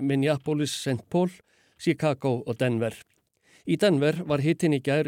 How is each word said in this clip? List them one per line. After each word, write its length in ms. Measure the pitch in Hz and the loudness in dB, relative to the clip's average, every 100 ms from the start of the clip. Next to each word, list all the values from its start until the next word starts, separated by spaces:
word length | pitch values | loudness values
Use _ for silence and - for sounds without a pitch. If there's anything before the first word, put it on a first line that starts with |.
Minneapolis, 720 | 139 139 139 147 156 151 143 | 0 2 2 0 -2 -2 -2
Saint 320 | - 139 120 - | -4 -4 -4 -2
Paul, 220 | 175 180 - _ _ _ - | -2 -2 -4 _ _ _ -6
Chicago 640 | 175 151 156 135 135 120 | -2 0 0 0 -2 -2
og 160 | - 117 | -2 -2
Denver. 380 | 127 113 113 - - _ _ _ _ _ | 0 0 -2 -6 -16 _ _ _ _ _
Í 140 | - 165 | -4 2
Denver 460 | 208 143 147 156 170 | 2 4 2 0 -2
var 160 | 147 | 0
hitinn 320 | 147 165 170 143 | 0 2 2 0
í 60 | |
gær 240 | 139 147 | 0 0